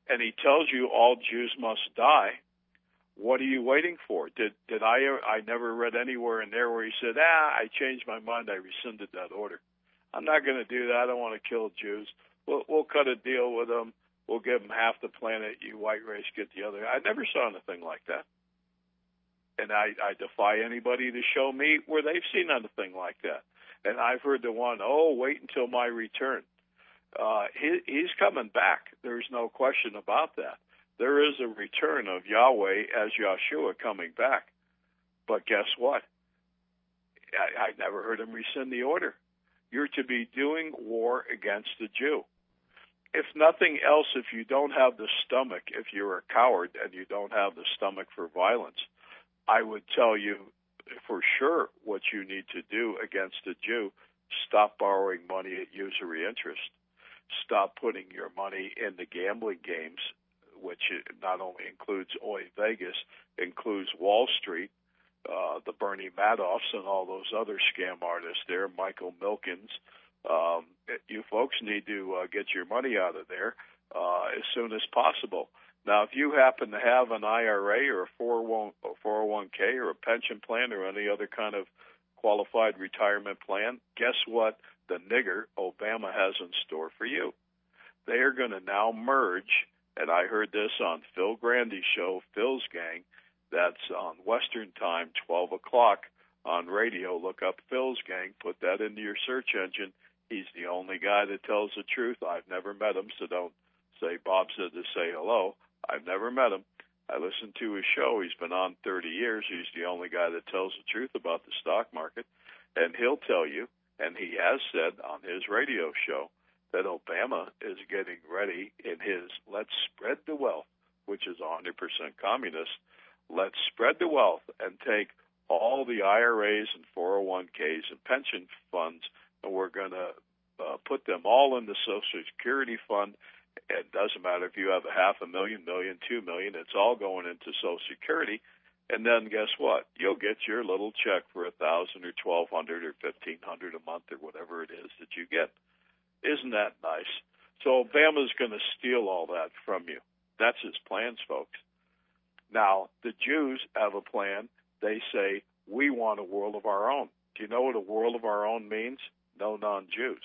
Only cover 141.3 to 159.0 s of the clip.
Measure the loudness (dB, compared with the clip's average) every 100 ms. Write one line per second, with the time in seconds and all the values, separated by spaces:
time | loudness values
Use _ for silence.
141.3 | -8 -8 -2 2 2 0 -8 -12 -8 0
142.3 | 0 0 -2 -4 -6 -8 -8 -8 -8 -12
143.3 | -12 -12 -12 -12 -12 -10 -12 -12 -16 -14
144.3 | -16 -12 -10 -10 -14 -18 -20 -14 -12 -4
145.3 | -2 -2 _ _ _ _ _ _ _ -2
146.3 | -2 -2 0 0 -2 -6 -4 -6 -12 -14
147.3 | _ _ _ 4 4 4 6 6 6 0
148.3 | -2 -4 -4 -6 -4 0 0 0 -2 -2
149.3 | -4 -4 -8 -4 -4 -4 -14 -16 _ _
150.3 | 2 2 2 -6 -10 -6 -4 -4 -6 -6
151.3 | -6 -6 -14 -20 _ _ _ _ _ _
152.3 | -20 _ 4 6 4 0 _ -10 -4 0
153.3 | 2 0 -2 -6 0 0 0 -4 -4 -2
154.3 | -4 -8 _ _ _ -2 -2 -2 0 0
155.3 | -2 -8 _ -8 0 0 2 0 0 -2
156.3 | -4 -2 -2 0 2 2 2 -2 _ _
157.3 | -14 -2 2 2 0 -2 2 2 2 0
158.3 | 2 2 0 -4 -6 -6 -8